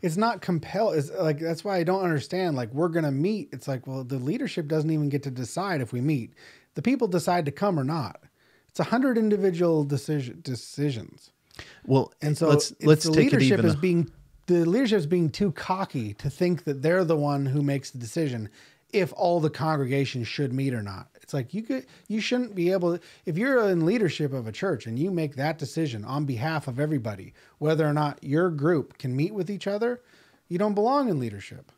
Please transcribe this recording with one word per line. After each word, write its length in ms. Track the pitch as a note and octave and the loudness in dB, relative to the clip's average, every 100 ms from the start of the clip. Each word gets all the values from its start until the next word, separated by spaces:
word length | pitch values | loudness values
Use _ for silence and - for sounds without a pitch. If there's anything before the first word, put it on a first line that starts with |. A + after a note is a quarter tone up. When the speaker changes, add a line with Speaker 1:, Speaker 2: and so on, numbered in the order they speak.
Speaker 1:
it's 160 | F3+ D#3+ | -2 0
not 240 | A3+ G#3 | 0 0
compel-, 520 | - E3+ - F#3 A3 | -2 -2 -2 0 2
it's 180 | D#3+ C#3 | 2 -2
like, 280 | F#3+ D#3+ D3 | -2 0 0
that's 260 | E3 D#3+ | -2 -4
why 140 | G3+ F#3+ | -2 0
I 60 | |
don't 180 | E3 F#3 | 2 0
understand, 540 | F3+ D#3 - F3+ F3+ C#3 | 0 -2 -2 -2 -2 -2
like, 160 | A#2 | -4
"We're 160 | C3 E3+ | 0 0
gonna 220 | E3 D#3 | 2 0
meet." 400 | C3+ E3+ G#3+ D3 | 0 0 0 -6
It's 160 | C3+ - | -10 -6
like, 180 | C3 C3+ | -6 -6
well, 180 | C3+ | -8
the 140 | B2+ C3+ | -4 -4
leadership 500 | B2 G#3+ C4 - D3 | -2 -2 -4 -4 -2
doesn't 220 | D#3 D#3 | 0 2
even 200 | D#3 D3 | 0 0
get 120 | C#3+ | -2
to 60 | C#3+ | -4
decide 520 | B2 A#2+ - G3 E3 | -8 -6 -6 -4 -2
if 100 | B2 | -2
we 80 | B2 | -2
meet. 320 | C#3 D3 A2 _ - - _ | 0 0 -2 _ -20 -20 _
The 80 | - | -4
people 260 | D3+ C4+ A3+ | 0 2 2
decide 360 | F3 D#3+ F3+ D3 | 0 2 0 0
to 40 | |
come 260 | C#3 G3+ E3+ | 0 0 2
or 60 | |
not. 380 | C3+ E3 A2 - - _ _ _ _ | 0 -2 -6 -10 -20 _ _ _ _
It's 120 | - | -6
a 40 | |
hundred 340 | C3+ A#3 C4+ A#3 | 0 2 2 2
individual 680 | A3 G#3 F#3+ E3+ F3 D#3+ | 2 2 2 2 2 2
decision, 560 | C#3+ C#3+ - D3+ B2 E3 | 2 -2 -2 -4 -4 -10
decisions. 880 | E3 B2 - - D3 A#2+ - - - _ _ - - - | -8 -8 -10 -4 -2 -2 -10 -18 -20 _ _ -20 -20 -18
Speaker 2:
Well, 280 | - C3+ A#2 _ | 2 2 2 _
Speaker 1:
And 160 | D3 D3 | -2 2
so 100 | D#3+ | 4
Speaker 2:
let's, 220 | D3 - | 4 4
Speaker 1:
it's 120 | - | 0
Speaker 2:
let's 200 | D#3 D#3 | 6 6
Speaker 1:
the 80 | E3 | 6
Speaker 2:
take 200 | D#3 C#4 | 4 6
it 80 | - | 6
Speaker 1:
leadership 180 | C3+ - | 6 6
Speaker 2:
even 80 | A2+ | 4
Speaker 1:
is 80 | |
Speaker 2:
a 40 | D3 | 4
Speaker 1:
being, 320 | F3+ E3+ D#3+ - - - - | 2 2 0 -6 -20 -20 2
the 180 | F3 | 4
leadership 340 | E3 G#3 B3+ G#3 | 4 4 4 2
is 80 | D3+ | 2
being 240 | F3+ D#3+ | 2 2
too 200 | - G3+ | 2 -2
cocky 600 | D3 - F#3 G3 C#3+ G#2+ | -2 -4 -2 -2 -4 -6
to 160 | G2+ C#3+ | -6 -8
think 340 | - F3+ E3+ | 0 0 0
that 180 | - C#3 | -2 -2
they're 220 | D3 F3+ | 2 2
the 120 | F3 D#3+ | 4 2
one 300 | D3 C#3+ C#3 | 2 0 0
who 160 | C#3+ | 0
makes 280 | C#3+ C#3 - | 0 -2 -4
the 80 | B2+ | -12
decision 500 | A#2 - D3+ A#2+ G#2+ - - _ _ | -8 -4 -2 -4 -8 -14 -20 _ _
if 200 | G#3+ E3+ | -2 -2
all 260 | - F3+ F3 | 0 2 2
the 100 | D#3 | 0
congregation 760 | - D#3 D#3 C3 C#3 C3+ B2+ | 0 0 0 0 0 0 -2
should 280 | A2+ - C#3 | -6 -4 -2
meet 200 | B2+ C3+ | 0 -2
or 100 | A#2+ | -2
not. 260 | G2+ F#2+ - _ | -6 -10 -16 _
It's 140 | - | -8
like, 180 | C#3+ A#2+ | -6 -6
you 100 | G3 | -8
could, 220 | A3+ C4 - - _ | -4 -6 -6 -20 _
you 140 | A3 | -4
shouldn't 340 | G#3 B3 B3 | -2 -2 -2
be 160 | G3 E3+ | -2 0
able 260 | F#3+ F3 F3 | 2 0 -2
to, 80 | - - - | -8 -14 -6
if 100 | D#3+ | -2
you're 320 | B3+ C4 G#3 | 2 2 4
in 160 | F3 | 2
leadership 480 | D#3+ A#3+ F#3 - D3 | 2 2 0 0 -4
of 140 | C3 A2 | -4 -8
a 60 | |
church 340 | G#2+ G3 C3+ A2+ | -6 -4 -4 -4
and 120 | A#2 | -4
you 120 | F3 | -2
make 240 | F3 D#3 | 0 -2
that 240 | C3 C#3+ - | -2 -4 -2
decision 460 | C#3 - - A2 | -6 -4 -4 -4
on 200 | G#2+ C#3 | -6 -4
behalf 440 | D3 A#2 D3+ D#3+ C#3 | -2 -2 -2 -4 -6
of 120 | A#2+ | -4
everybody, 540 | D3+ D3+ A2+ G2 F#2+ - - _ | -2 -2 -4 -8 -14 -20 -20 _
whether 280 | D3+ D#3 D#3 | 0 2 2
or 60 | |
not 300 | D3 D3 - | 2 0 -2
your 260 | C3+ D3 F#3 | -2 0 2
group 460 | D#3 D3 E3+ A#2+ _ | 0 2 2 0 _
can 180 | C3 | -4
meet 200 | B2+ E3 | -2 -2
with 160 | G#3+ E3+ | -2 -6
each 160 | G3+ - | -4 -4
other, 340 | G#3 A#3 B3 _ _ _ _ _ | -2 -2 -4 _ _ _ _ _
you 100 | F3 | -2
don't 180 | G#3+ | 0
belong 360 | G3+ A3 C#4+ C4 | 2 2 4 2
in 80 | D#3 | 0
leadership. 520 | A#2+ G2+ - - - | -2 -6 -14 -20 -20